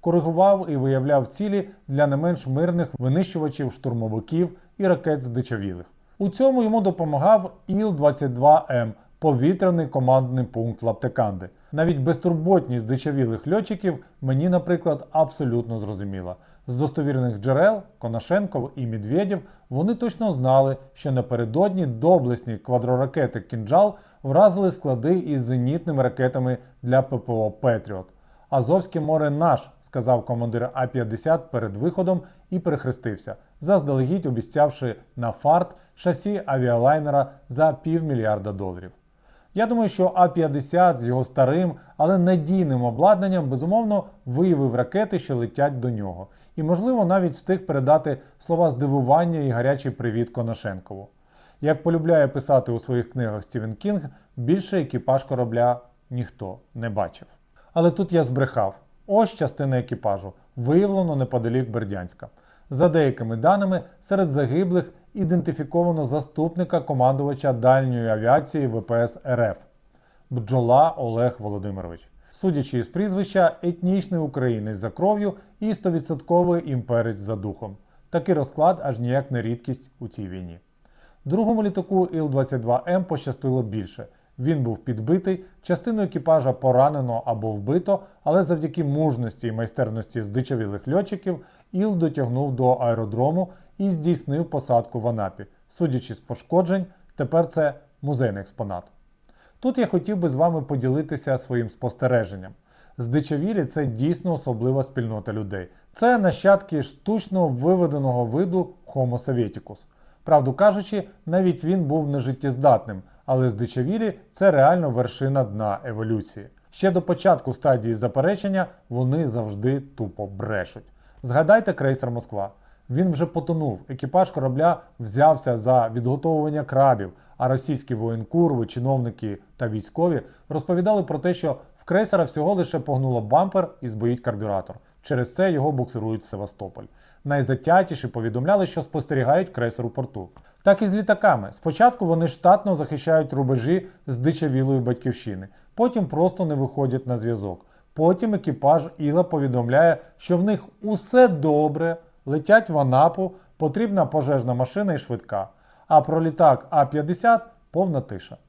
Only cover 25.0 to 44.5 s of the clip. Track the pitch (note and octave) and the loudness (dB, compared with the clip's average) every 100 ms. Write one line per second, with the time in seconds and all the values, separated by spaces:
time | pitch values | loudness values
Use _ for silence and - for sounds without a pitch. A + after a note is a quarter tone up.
25 | C3 F#3 - C#3+ A#2+ B2+ B2 D#3+ E3+ C#3+ | 0 0 0 -2 0 0 0 -2 -2 0
26 | B2+ B2+ B2+ C3 B2+ B2 - _ B2 C3 | 0 2 0 0 -2 -4 -8 _ 0 2
27 | B2+ B2+ - A2+ G#2+ - C3 A2+ - F#2+ | 2 -6 -4 -2 -2 0 0 0 -4 -12
28 | F#2 _ _ _ _ C#3 A#2 F#3 F3+ E3 | -12 _ _ _ _ -2 2 0 0 -6
29 | D3+ D#3 D3+ C#3+ E3+ D3+ - _ _ C3+ | 0 0 0 2 2 0 -2 _ _ -6
30 | A2+ A#2+ A#2 A#2 A#2 A#2 B2 - B2+ C3 | 0 0 0 -4 -4 -4 -4 -4 -4 -4
31 | A2+ A2 D#3+ E3 E3 B2 A2 G2+ D#3 E3+ | -4 -4 0 0 0 -6 -6 -4 -4 -2
32 | F3+ F3+ - - _ F3+ E3+ D3 B2+ B2 | -2 -2 -4 -20 _ -4 -2 -4 -4 -6
33 | A#2 G2+ - A2 _ _ D3 G3 C#3+ C3+ | -8 -8 -12 -16 _ _ 0 2 2 0
34 | C3 F#3+ D#3 A#2+ A2+ D3+ D3 - B2 G#2 | 0 0 -2 -4 -4 0 0 0 -8 -8
35 | - - A#2 - C#3+ E3+ F3+ - _ _ | -14 -8 -8 -2 2 2 2 -8 _ _
36 | F3+ D#3 G#3 G3+ - C3+ B2 A#2 B2 D#3 | -4 -2 -4 -6 -2 -2 2 2 4 2
37 | D3 C#3+ C3+ - _ B2 D#3 C#3+ D#3+ E3 | 2 0 0 -6 _ 0 0 0 -2 -2
38 | D#3+ B2+ G#2+ G#2 G2 G2 F#2+ F2+ F2+ _ | 0 -2 0 -2 -4 -8 -8 -10 -14 _
39 | _ _ _ _ _ F#3+ A3 A#3 G#3+ - | _ _ _ _ _ -2 0 2 0 2
40 | F#3 F#3 F3 E3+ D#3 C#3+ C#3 E3+ F3+ B2+ | 2 4 4 4 0 -2 -2 4 4 4
41 | A#2 B2+ B2+ - C3 D#3+ F3+ - - - | -2 -2 -2 2 2 4 0 -4 -16 -2
42 | D#3 F#3+ F3 F3+ D3+ F#3+ D#3+ B2+ B2 A#2 | 2 4 4 2 2 0 2 2 0 2
43 | F3+ G3+ F#3+ F#3 C#3+ C3 D#3+ G#3+ A3+ G#3 | 4 4 2 0 -2 -2 0 0 2 -2
44 | - - - B2 F#3 | -4 -16 -6 0 2